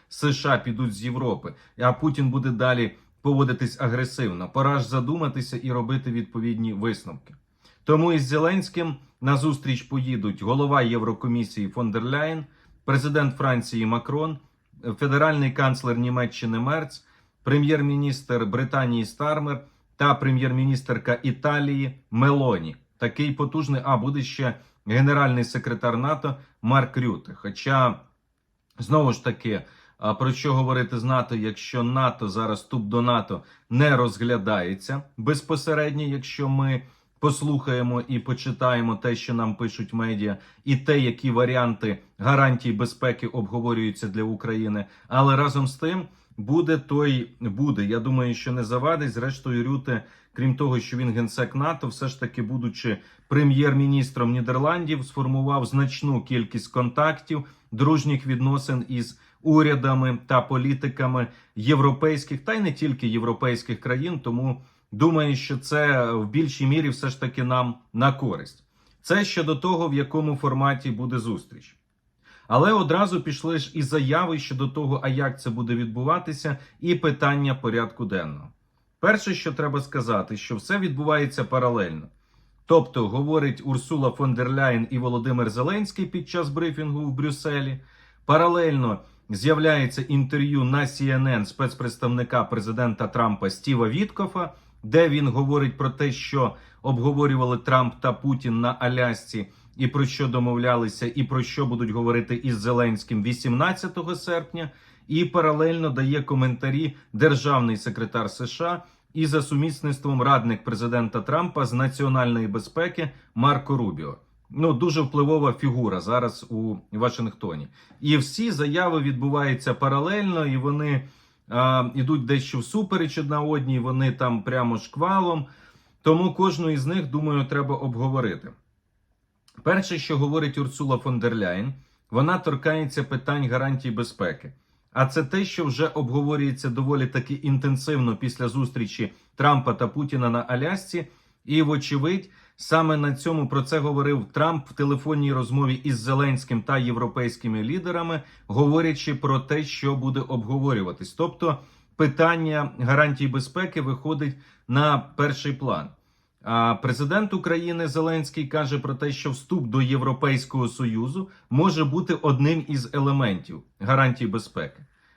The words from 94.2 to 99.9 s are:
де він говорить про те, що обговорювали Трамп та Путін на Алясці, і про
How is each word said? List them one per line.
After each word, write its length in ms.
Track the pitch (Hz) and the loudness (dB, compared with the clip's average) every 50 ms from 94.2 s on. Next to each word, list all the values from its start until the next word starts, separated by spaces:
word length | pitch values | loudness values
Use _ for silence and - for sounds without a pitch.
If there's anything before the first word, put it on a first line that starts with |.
| 196 185 - 185 170 - - - _ _ _ - | -4 -4 -2 -4 -6 -6 -8 -16 _ _ _ -16
де 260 | - 110 113 165 170 151 | -8 2 6 6 6 6
він 200 | 143 147 143 127 | 4 2 2 2
говорить 480 | 110 135 139 139 147 147 139 127 - | 2 2 2 2 2 2 2 0 0
про 140 | - 135 127 | -2 -2 -2
те, 220 | 131 - 147 135 | 0 0 -2 -2
що 420 | 123 - - - 143 135 123 101 - - - - - _ | -2 -4 -8 -4 0 0 0 0 -2 -8 -20 -20 -20 _
обговорювали 760 | - 135 131 117 123 147 139 143 147 143 131 127 127 123 123 113 | -2 -2 0 2 2 2 4 4 4 4 4 2 2 2 0 -2
Трамп 360 | - 139 131 131 127 117 - - | 0 2 4 4 4 2 -2 -2
та 120 | - 127 | -2 -2
Путін 480 | 107 - - 139 131 131 - 120 113 113 | -2 0 0 0 0 0 0 0 0 2
на 160 | 120 123 123 - | 0 0 0 0
Алясці, 680 | 127 123 127 127 123 120 110 - - - - 107 98 - - - - - - | -2 0 2 2 0 0 0 -4 -8 -10 -8 -8 -8 -8 -14 -20 -20 -20 -6
і 100 | - 131 | -2 -2
про 200 | 123 | 0